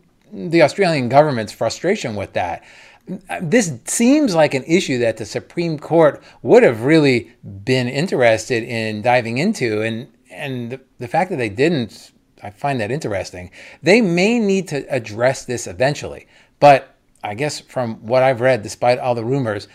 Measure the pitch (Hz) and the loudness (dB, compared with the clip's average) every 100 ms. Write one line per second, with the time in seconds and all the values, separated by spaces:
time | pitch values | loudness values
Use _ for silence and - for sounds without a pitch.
0 | _ _ _ 208 180 170 143 - 185 151 | _ _ _ -12 0 4 4 4 0 0
1 | 120 139 156 120 104 - 117 - 160 214 | 2 4 4 2 -6 -4 -6 -2 -4 -2
2 | 131 104 95 107 87 85 _ - - _ | -4 -8 -6 -6 -6 -8 _ -20 -20 _
3 | - 175 - 175 165 226 175 120 - - | -16 -14 -10 -8 0 0 0 -6 -6 0
4 | 233 302 277 165 147 135 123 180 185 127 | 2 4 2 2 2 0 0 0 0 -2
5 | 117 110 107 120 - - 170 151 - 160 | -2 -4 -8 -10 -10 -6 -6 -6 -2 4
6 | 151 127 - _ 117 220 202 110 127 160 | 4 2 -12 _ 4 6 6 4 2 4
7 | 143 120 - _ 107 98 104 127 123 139 | 4 2 -2 _ -18 -10 -2 -2 -2 -4
8 | 185 170 120 110 - 120 110 117 110 107 | -2 2 4 2 0 -4 -4 -6 -6 -4
9 | 120 127 113 120 190 - 123 107 113 113 | 0 0 0 -2 -2 -2 -2 -2 -4 -6
10 | - _ _ - 147 127 117 131 _ - | -12 _ _ -14 -10 -8 -10 -14 _ -16
11 | 120 156 185 160 113 101 156 160 113 - | -6 -2 -2 -2 -4 0 0 0 -4 -10
12 | - _ _ _ 104 - 143 131 104 143 | -20 _ _ _ -20 -8 -4 -4 -4 -6
13 | 131 95 90 90 90 - - - 143 226 | -4 -6 -8 -12 -18 -20 -20 -4 2 4
14 | 202 170 202 240 202 190 170 143 - 139 | 4 0 0 0 0 -2 -2 -8 -6 -6
15 | 110 107 127 131 - 120 - 87 131 147 | -6 -2 -2 -2 -6 -8 -8 -2 -2 -2
16 | 92 71 _ _ _ - 147 139 - _ | -10 -14 _ _ _ 4 6 6 2 _
17 | _ _ 104 104 147 - - 131 117 107 | _ _ -10 -6 -6 -8 -10 -6 -6 -6
18 | 104 127 131 120 127 123 98 - 120 123 | -2 2 2 2 2 0 -4 -2 0 0
19 | 131 117 113 139 117 104 - | 0 -2 -2 -2 -2 -6 -10